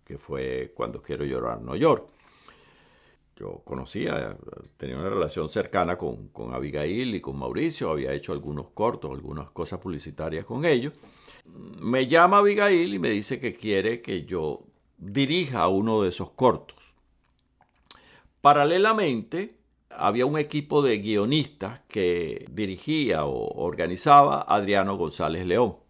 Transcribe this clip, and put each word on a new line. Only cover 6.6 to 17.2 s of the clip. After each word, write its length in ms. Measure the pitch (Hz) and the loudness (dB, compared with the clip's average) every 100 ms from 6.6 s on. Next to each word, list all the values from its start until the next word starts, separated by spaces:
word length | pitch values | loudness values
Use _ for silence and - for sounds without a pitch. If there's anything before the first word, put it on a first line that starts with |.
| 71 71 78 104 127 | -6 -4 -4 -2 -4
y 60 | 101 | -6
con 180 | - 69 | -6 -8
Mauricio, 520 | 62 69 160 156 87 | -6 -4 -4 -4 -4
había 220 | 76 65 | -2 -2
hecho 180 | 73 - | -4 -6
algunos 380 | 76 71 73 - | -8 -8 -10 -10
cortos, 420 | - 110 - 73 | -4 -4 -4 -8
algunas 360 | 67 73 73 73 | -10 -12 -12 -12
cosas 260 | - 85 92 | -10 -10 -8
publicitarias 680 | 95 76 82 73 80 80 | -8 -10 -10 -10 -8 -8
con 200 | - 120 | -8 -4
ellos. 280 | 165 135 135 - - - - - - - 92 - | 0 0 0 -10 -20 -20 -20 -20 -20 -20 -20 -8
Me 280 | 107 131 131 | -2 0 4
llama 300 | 160 180 202 | 6 6 8
Abigail 560 | 202 208 202 180 175 | 6 4 4 4 2
y 40 | 202 | 0
me 120 | 147 | 0
dice 280 | 104 107 123 | -2 -2 -6
que 160 | 120 | -6
quiere 480 | - 107 98 101 117 | -6 -2 0 2 -2
que 220 | 117 95 | -4 -8
yo 400 | 71 87 78 - - _ _ - | -4 -4 -4 -6 -12 _ _ -18
dirija 720 | 95 104 135 175 156 120 87 | -6 0 2 2 0 0 2
uno 340 | 95 110 110 | 2 2 2
de 60 | 98 | 0
esos 240 | 90 92 | -2 -8
cortos. 460 | - 127 87 - - - _ _ _ | 2 2 2 -2 -20 -20 _ _ _